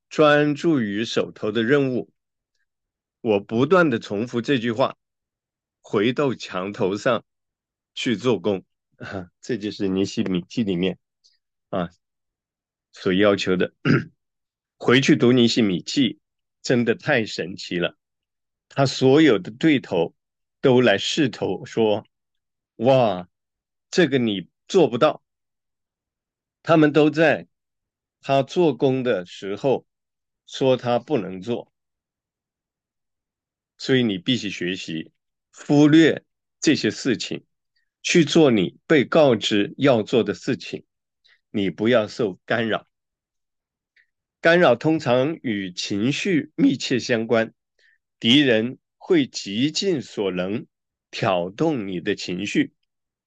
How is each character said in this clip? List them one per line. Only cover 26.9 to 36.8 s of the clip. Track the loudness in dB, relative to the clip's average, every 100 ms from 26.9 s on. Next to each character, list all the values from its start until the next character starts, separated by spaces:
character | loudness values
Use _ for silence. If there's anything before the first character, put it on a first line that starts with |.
都 | 4 2
在 | 2 2 0 -6 _ _ _ _ _ _ _
他 | -2 0
做 | 0 0 0 2
工 | 0 0
的 | -2 -4
时 | -6 -12 -10 -4
候 | -2 -2 _ _ _ _ _ _ _
说 | -2 0 0
他 | 0 -2
不 | -2 -4
能 | -4 -10
做。 | -8 -8 -8 _ _ _ _ _ _ _ _ _ _ _ _ _ _ _ _ _ _ _ _ -12
所 | -2 0
以 |
你 | 0 -2
必 | -4 -4
须 | -4
学 | -8 -8 -8
习 | -10 -10 -12 _ _ _ _
忽 | -14 0 4 6
略 | 6 6 2 _ _ _ -4
这 | 0
些 | 2